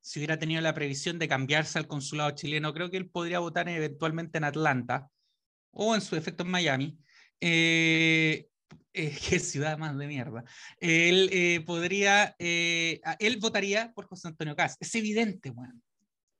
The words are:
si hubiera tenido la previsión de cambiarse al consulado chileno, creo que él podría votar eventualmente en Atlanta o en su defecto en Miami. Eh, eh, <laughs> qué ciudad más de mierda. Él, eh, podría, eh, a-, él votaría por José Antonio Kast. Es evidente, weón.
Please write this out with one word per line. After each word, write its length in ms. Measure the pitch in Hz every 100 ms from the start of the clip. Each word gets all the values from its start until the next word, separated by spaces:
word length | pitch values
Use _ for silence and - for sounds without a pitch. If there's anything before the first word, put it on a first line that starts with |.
si 180 | - -
hubiera 180 | 151 160
tenido 240 | 160 160
la 120 | 160 156
previsión 420 | 147 139 175 170
de 100 | 160
cambiarse 520 | 135 131 147 156 165
al 80 | 151
consulado 440 | 151 139 151 147
chileno, 420 | 147 139 151 151
creo 180 | 151 175
que 60 | 190
él 120 | 185
podría 300 | 175 170 175
votar 280 | 170 170 175
eventualmente 680 | 170 156 139 160 165 165 165
en 60 |
Atlanta 680 | 147 143 156 127 123 123 - _ _ _ _ _ _
o 240 | - 214 220
en 60 |
su 120 | 190 165
defecto 280 | 156 160
en 80 | 175
Miami. 480 | 185 165 131 143 - _ _ _ _
Eh, 1080 | 170 165 165 165 165 160 165 160 160 156 - _ _ - _
eh, 220 | - 156 143
<laughs> 140 | -
qué 100 | 180
ciudad 380 | - 139 147 151
más 200 | 156 139
de 100 | 143
mierda. 360 | 147 120 113 117 - - -
Él, 500 | 175 165 170 185 190
eh, 300 | 185 175 170 160
podría, 680 | 170 175 196 202 202 202 -
eh, 600 | 170 170 170 170 165 156
a-, 120 | 160 160
él 180 | 208 247
votaría 540 | 220 220 202 202 233
por 120 | - 196
José 220 | 180 175
Antonio 260 | 160 156 147
Kast. 260 | 165 -
Es 120 | 180 226
evidente, 540 | 214 214 226 185 135
weón. 320 | 117 127 - _ _ _ _ _